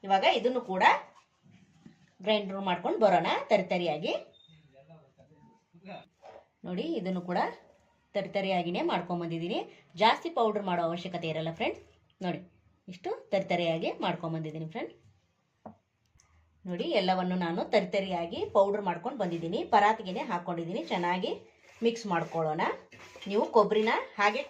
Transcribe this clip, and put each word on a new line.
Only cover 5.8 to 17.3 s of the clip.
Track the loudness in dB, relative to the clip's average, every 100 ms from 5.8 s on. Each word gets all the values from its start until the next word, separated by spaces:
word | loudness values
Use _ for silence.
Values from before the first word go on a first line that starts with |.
| -18 -18 -18 _ -20 -20 _ _ -10
ನೋಡಿ, | -6 -4 -4
ಇದನ್ನು | -4 -6 -2
ಕೂಡ | -2 -2 -6 -20 _ _ _ _ -6
ತರಿತರಿಯಾಗಿನೇ | -2 -2 0 0 0 -2 0
ಮಾಡ್ಕೊಂಬಂದಿದ್ದೀನಿ. | 0 -2 -4 -4 -4 -2 -4 -6 -14 _ 2
ಜಾಸ್ತಿ | 4 4 -2 0
ಪೌಡರ್ | 2 2 -2
ಮಾಡೋ | 0 0
ಅವಶ್ಯಕತೆ | -2 -6 -6 -4
ಇರಲ್ಲ | -4 -4 -2
ಫ್ರೆಂಡ್ಸ್. | -4 -4 -14 _ _ _ -6
ನೋಡಿ, | -6 -8 _ _ _ -18
ಇಷ್ಟು | -10 -6 -6 -2
ತರಿತರಿಯಾಗಿ | -2 0 0 0 0 -2 -2 -4
ಮಾಡ್ಕೊಂಬಂದಿದ್ದೀನಿ | -2 -4 -4 -6 -8 -8
ಫ್ರೆಂಡ್. | -8 -10 -12 _ _ _ _ _ _ -20 -20 _ _ _ _ _ _ _ _ -8
ನೋಡಿ, | -4 0 2
ಎಲ್ಲವನ್ನು | 2 2 2